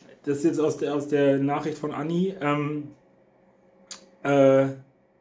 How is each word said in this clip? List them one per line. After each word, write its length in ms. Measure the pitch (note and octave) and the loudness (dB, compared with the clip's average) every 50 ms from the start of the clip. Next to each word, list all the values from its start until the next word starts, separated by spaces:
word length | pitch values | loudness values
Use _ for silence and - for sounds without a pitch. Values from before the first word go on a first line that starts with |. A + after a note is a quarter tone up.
| - - - _ _ | -20 -20 -20 _ _
das 140 | C#3+ C#3+ C#3 | -4 -4 0
ist 60 | D3 | 0
jetzt 160 | E3 D3 D3 | 0 0 2
aus 180 | D3+ D#3 - - | 0 0 -2 -2
der, 160 | D#3 C#3+ C#3+ | -4 -4 -4
aus 140 | D3 C#3+ - | -4 -4 -2
der 300 | D3+ C#3+ C#3+ C#3 C#3 C#3 | 0 2 2 4 2 2
Nachricht 380 | C#3 C#3 C#3+ D3+ D3+ E3 D3 - | 0 0 -2 -2 -4 -6 -8 -6
von 120 | - D3+ C#3+ | -8 -8 -8
Anni, 400 | - D3 D#3 E3+ E3+ F#3 F#3+ F#3+ - | -6 -6 -4 -2 -2 -2 -2 -4 -4
ähm, 520 | D3 D3 D3 C#3+ D3 D3 D3+ D3+ C#3+ - - _ _ _ _ _ _ _ _ _ _ _ _ _ _ _ _ _ _ _ - - - - _ _ _ | -2 -2 -2 0 -2 -4 -6 -8 -10 -12 -16 _ _ _ _ _ _ _ _ _ _ _ _ _ _ _ _ _ _ _ -20 -20 -20 -20 _ _ _
äh, 440 | - C#3+ C#3+ C3+ C3+ C3+ C3+ C3+ C3+ C3+ C3+ - _ _ _ _ _ _ _ | 0 4 6 6 6 6 6 4 2 -2 -8 -16 _ _ _ _ _ _ _